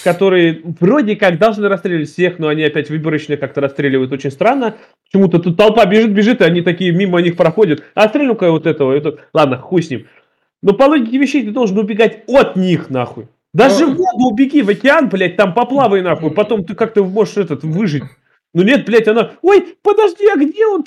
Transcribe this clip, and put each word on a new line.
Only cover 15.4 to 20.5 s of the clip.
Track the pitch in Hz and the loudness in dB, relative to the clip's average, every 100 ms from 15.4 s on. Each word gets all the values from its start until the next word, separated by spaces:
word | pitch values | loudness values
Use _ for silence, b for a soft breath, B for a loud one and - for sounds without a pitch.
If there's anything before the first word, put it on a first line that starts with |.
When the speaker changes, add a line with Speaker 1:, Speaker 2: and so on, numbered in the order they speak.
| 196 | 0
Speaker 1:
поплавай, | 185 240 277 240 196 | 0 -2 0 0 0
нахуй, | 180 160 156 | 0 -2 -2
потом | 156 208 220 180 | -2 -2 -2 -6
ты | 190 | -6
как-то | 220 208 190 | -2 -2 -2
можешь | 202 196 208 | 0 -2 -2
этот, | 175 139 | -6 -6
выжить. | 160 165 214 147 131 - _ _ _ 165 | -6 -4 -2 -4 -8 -16 _ _ _ 0
Ну | |
нет, | 190 269 - | 2 2 2
блядь, | 226 214 | 2 2
она, | 226 190 - | 2 -2 -2
«Ой, | 349 403 359 - | 2 2 2 -2
подожди, | 415 403 415 349 403 | 0 2 2 2 0
а | 349 | 2
где | 294 | 0